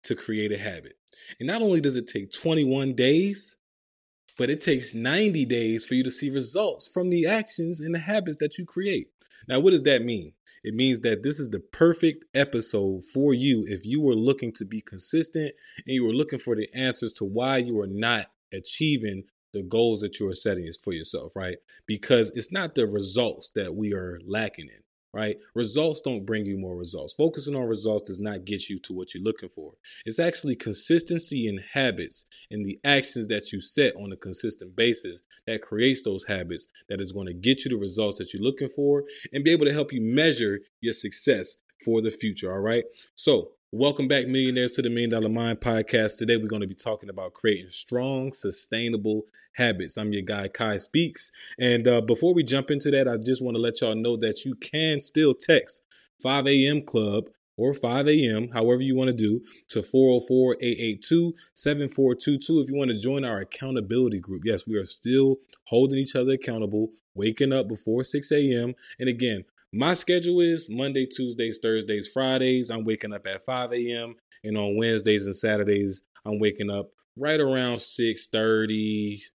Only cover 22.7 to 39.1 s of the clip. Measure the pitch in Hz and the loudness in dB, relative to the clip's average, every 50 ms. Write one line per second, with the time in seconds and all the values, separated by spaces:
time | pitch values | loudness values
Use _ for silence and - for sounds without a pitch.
22.7 | - 135 117 104 101 101 98 95 104 120 120 107 - - - - _ 107 98 87 | 0 0 0 0 0 -4 -4 -2 0 0 0 0 -2 -6 -12 -8 _ -6 -6 -4
23.7 | 82 101 107 104 101 95 92 90 87 85 - - 98 110 110 101 - - 78 65 | -6 -6 -4 -4 -4 -4 -6 -8 -12 -12 -10 -6 -4 -4 -4 -4 -8 -12 -18 -18
24.7 | 53 50 _ _ _ _ _ _ - 104 107 107 104 - _ _ _ 117 120 107 | -20 _ _ _ _ _ _ _ -8 -6 -4 -4 -6 -8 _ _ _ -4 -4 -2
25.7 | 107 147 156 165 151 - - 139 123 107 98 107 110 107 104 101 98 98 95 90 | 0 0 0 0 -2 -4 -4 -4 -6 -4 -4 -4 -4 -4 -4 -4 -6 -6 -6 -8
26.7 | 90 87 90 85 - 78 69 - - - 151 165 160 156 135 143 143 131 123 113 | -8 -8 -10 -10 -10 -10 -10 -10 -2 0 0 0 0 -2 -8 -6 -4 -4 -2 -2
27.7 | 113 101 101 110 107 104 - - 95 95 104 107 104 92 90 95 101 95 - - | -4 -2 0 0 0 0 -2 -6 -8 -6 -6 -6 -6 -8 -6 -6 -6 -6 -6 -8
28.7 | 101 90 - - 92 92 92 - - 90 95 110 110 - - 90 - - 76 76 | -8 -10 -8 -10 -10 -10 -10 -10 -10 -4 -4 -4 -4 -4 -10 -16 -16 -16 -18 -18
29.7 | _ _ _ - - - - - 110 - 165 170 165 - - 147 123 - - 113 | _ _ _ -20 -20 -14 -10 -4 -2 0 0 0 0 -2 -2 -2 -4 -2 -4 -4
30.7 | 101 - - - 165 170 165 - 170 165 - - 147 131 113 110 202 - - - | -2 -2 2 2 2 2 2 0 -2 -2 -2 -2 -2 -2 -2 -2 -4 -6 -8 -6
31.7 | - 139 135 123 101 87 85 - - - - _ - - - _ 107 104 101 98 | -4 0 0 0 0 -2 -6 -6 -6 -8 -8 _ -20 -20 -18 _ -8 -6 -6 -6
32.7 | - - - 139 143 139 131 - - 123 110 104 110 104 - - - 98 92 - | -8 -2 2 2 2 4 2 0 -2 -4 -2 -2 -2 -4 -4 -6 -8 -6 -4 -2
33.7 | - - 143 120 - 95 101 98 95 - - 98 92 - - 110 - - 95 92 | 2 2 2 2 2 -2 -12 -12 -12 -12 -12 -10 -8 -6 -6 -6 -6 -8 -14 -14
34.7 | 92 104 117 120 113 - - 95 85 - _ _ _ _ _ - 113 107 - - | -2 2 2 2 2 0 -4 -8 -10 -12 _ _ _ _ _ -6 -6 -6 -6 -6
35.7 | 104 107 120 135 131 131 - 113 98 95 - - 101 92 87 85 87 80 - _ | 0 2 4 4 4 2 -2 -4 -4 -4 -4 -4 -4 -4 -4 -8 -8 -10 -12 _
36.7 | _ - _ _ 101 95 101 90 90 101 95 92 87 87 95 120 135 131 - 139 | _ -20 _ _ -8 -8 -8 -8 -8 -10 -8 -8 -10 -2 2 2 2 2 0 -4
37.7 | 123 104 101 95 92 107 107 104 98 - 95 - - 95 104 127 135 - 143 131 | -4 -4 -4 -4 -2 -2 -2 -2 -2 -6 -10 -10 -6 -2 -2 -2 -2 -2 -8 -8
38.7 | - 143 143 143 143 143 143 - | -4 0 2 2 2 2 0 -6